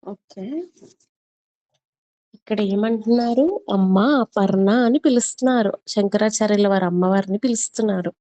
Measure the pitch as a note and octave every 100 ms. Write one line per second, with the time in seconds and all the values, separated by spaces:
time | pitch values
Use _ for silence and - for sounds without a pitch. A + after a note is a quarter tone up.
0 | - G3+ _ - F#3+ D4+ F4 _ - _
1 | _ _ _ _ _ _ _ _ _ _
2 | _ _ _ - - G#3 G#3 G3 A3 A3+
3 | A3 A#3+ A#3+ A#3 D4+ G4+ - G3 F#3+ F#3+
4 | G#3 D4 A#3 - G3 F#3+ F#3+ A3+ A#3+ C4+
5 | D#4 A#3+ - - B3+ B3+ G3+ - - -
6 | G3+ G#3 G#3+ G#3+ G#3+ G#3 G3+ G3 F3+ F3
7 | F#3 G3 G3 G3 C4 A3+ - - A3 F#3+
8 | F3 -